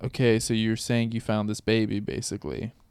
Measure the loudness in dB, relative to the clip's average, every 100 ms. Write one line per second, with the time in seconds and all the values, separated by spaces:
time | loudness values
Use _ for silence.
0 | -8 2 4 4 2 2 2 0 0 0
1 | 0 -2 -2 0 0 -2 2 2 2 -2
2 | -4 -6 -6 -6 -6 -6 -8 -12 _